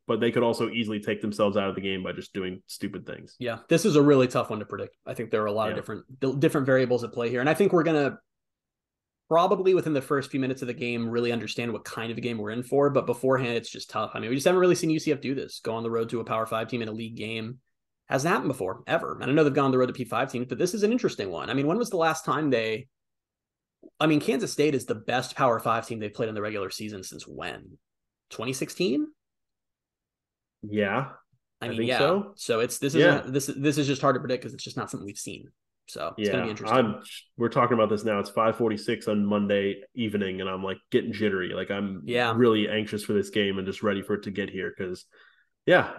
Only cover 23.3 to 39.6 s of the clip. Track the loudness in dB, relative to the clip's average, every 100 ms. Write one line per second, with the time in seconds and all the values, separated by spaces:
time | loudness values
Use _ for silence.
23.3 | _ _ _ _ _ -14 0 2 2 2
24.3 | -2 -2 0 2 2 -2 -6 -2 -2 -2
25.3 | 2 2 2 0 -2 -2 -8 -8 -4 -4
26.3 | -4 -6 -4 -6 -8 -10 -10 -12 -16 -14
27.3 | -10 -10 -10 -16 -20 _ _ _ _ _
28.3 | -8 -6 -4 -6 -2 0 0 -4 _ _
29.3 | _ _ _ _ _ _ _ _ _ _
30.3 | _ _ -18 -4 0 2 2 -2 -10 _
31.3 | _ _ -10 -6 -2 0 2 4 2 -2
32.3 | -8 -2 0 0 -2 0 6 6 6 0
33.3 | -4 -4 -2 0 2 0 2 2 2 0
34.3 | -4 -4 -12 -10 -8 -8 -8 -10 -12 -12
35.3 | -14 -16 _ _ _ -16 -8 -8 -2 0
36.3 | 0 -2 -4 2 4 4 0 -10 -18 -14
37.3 | -2 0 2 4 4 4 2 0 0 0
38.3 | 2 2 2 0 0 -2 -2 0 0 2
39.3 | 2 2 2